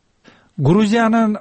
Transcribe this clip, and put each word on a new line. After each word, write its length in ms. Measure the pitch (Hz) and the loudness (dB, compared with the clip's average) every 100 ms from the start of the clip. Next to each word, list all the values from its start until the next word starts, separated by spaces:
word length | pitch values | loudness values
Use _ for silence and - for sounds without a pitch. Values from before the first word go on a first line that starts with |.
| _ _ - _ _ - | _ _ -20 _ _ -4
Грузиянын 800 | 139 202 208 233 220 233 220 208 | 0 2 2 0 0 0 0 -4